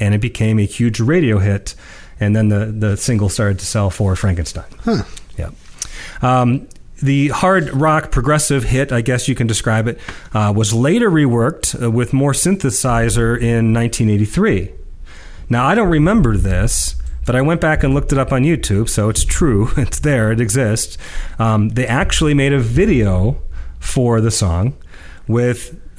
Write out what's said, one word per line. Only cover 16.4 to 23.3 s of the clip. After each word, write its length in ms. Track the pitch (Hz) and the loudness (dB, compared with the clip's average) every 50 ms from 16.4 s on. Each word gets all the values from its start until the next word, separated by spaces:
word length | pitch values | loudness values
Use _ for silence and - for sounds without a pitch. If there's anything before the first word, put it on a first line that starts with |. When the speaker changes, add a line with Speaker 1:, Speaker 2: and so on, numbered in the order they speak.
| 95 95 92 92 - 127 - - - - - - - - - - - | 2 2 2 2 2 2 0 -2 -2 -4 -4 -6 -6 -6 -6 -6 -2
Speaker 1:
but 120 | - 120 | 0 0
I 40 | 127 | 2
went 200 | 135 151 170 165 | 2 2 0 0
back 240 | 175 156 156 151 147 | 0 0 2 2 2
and 100 | 135 135 | 2 2
looked 160 | 143 139 - | 2 0 0
it 80 | 147 135 | 0 0
up 140 | 131 - 139 | 0 2 2
on 100 | 127 131 | 2 2
YouTube, 460 | 160 170 - - - 101 98 113 - | 2 2 0 0 0 0 0 0 0
so 200 | - - 104 110 | 0 0 0 0
it's 140 | 107 - - | 2 0 0
true. 460 | - - - 180 147 113 98 110 120 - | 0 2 2 2 2 4 2 2 2 2
<laughs> 40 | |
It's 240 | - 131 - - - | 0 0 0 -2 -2
there. 320 | - 156 143 123 110 107 113 | 0 0 2 2 2 2 2
It 80 | 110 | 0
exists. 580 | 120 104 104 135 131 104 107 117 - - - - - - - - - - - - | 0 0 0 0 0 0 0 -2 -2 -4 -8 -10 -12 -8 -6 -6 -4 -4 -4 -2
Um, 300 | 113 113 110 107 104 110 | 0 0 2 2 2 0
they 180 | 110 123 127 | 0 -2 -2
actually 480 | 117 117 143 - - - - 160 151 147 | 0 0 0 0 0 0 0 2 2 2
made 180 | 143 139 139 143 | 2 2 2 2
a 60 | 139 | 2
video 800 | 120 113 120 147 196 226 170 123 107 101 92 90 92 117 | 0 0 2 2 2 4 4 2 2 2 2 2 2 0